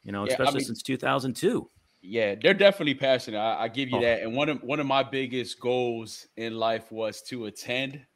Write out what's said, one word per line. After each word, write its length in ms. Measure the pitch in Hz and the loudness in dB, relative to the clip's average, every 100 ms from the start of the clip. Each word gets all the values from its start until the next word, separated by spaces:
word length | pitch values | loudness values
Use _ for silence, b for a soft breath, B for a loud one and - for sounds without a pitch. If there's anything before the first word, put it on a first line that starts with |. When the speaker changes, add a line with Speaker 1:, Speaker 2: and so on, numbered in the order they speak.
Speaker 1:
you 100 | - | -6
know, 100 | 101 | -4
Speaker 2:
Yeah, 80 | 104 | -2
I 20 | |
Speaker 1:
especially 260 | 127 131 139 | 2 2 2
Speaker 2:
mean, 60 | 127 | -4
Speaker 1:
since 140 | 113 | -6
two 140 | - 127 | -6 -2
thousand 400 | 131 135 135 113 | 0 0 0 0
two. 340 | 180 240 - _ _ _ | 0 0 -4 _ _ _
Speaker 2:
yeah, 340 | 92 113 104 101 | -6 0 0 2
they're 120 | 151 | 4
definitely 420 | 196 202 196 147 135 | 8 6 6 0 0
passionate. 440 | 135 127 - 107 | 4 2 2 -2
I, 240 | 110 98 | -2 0
I 40 | 113 | -2
give 220 | 110 131 | -2 -2
you 80 | 120 | 2
Speaker 1:
Oh. 40 | |
Speaker 2:
that. 200 | 117 113 | 4 2
And 100 | 113 | 0
one 140 | 123 151 | 0 0
of, 140 | 131 | -2
one 160 | 120 147 | -2 -2
of 60 | 139 | 2
my 160 | 135 | 2
biggest 560 | 135 135 131 127 120 - | 2 -2 -2 -4 -4 -4
goals 680 | 120 127 123 117 110 - - - | 0 0 0 -2 -8 -14 -16 -8
in 180 | 113 113 | -8 -2
life 360 | 113 113 110 | 0 0 -4
was 280 | 110 110 104 | -6 -6 -6
to 220 | - 127 107 | -12 -8 -8
attend 520 | 101 - 123 135 139 - | -10 -6 -4 -4 -8 -20